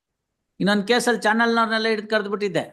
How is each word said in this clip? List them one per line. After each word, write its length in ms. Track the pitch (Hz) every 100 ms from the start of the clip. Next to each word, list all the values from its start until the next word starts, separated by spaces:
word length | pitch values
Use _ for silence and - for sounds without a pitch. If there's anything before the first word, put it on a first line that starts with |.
| _ _ _ _ _ -
ಇನ್ನೊಂದ್ 240 | 180 208 196
ಕೇಸಲ್ಲಿ 340 | 240 240 220
ಚಾನೆಲ್ನವ್ರನ್ನೆಲ್ಲ 640 | 220 220 233 233 226 220 220
ಹಿಡಿದು 220 | 214 220
ಕರೆದ್ಬಿಟ್ಟಿದ್ದೆ 540 | 220 202 202 202 160 117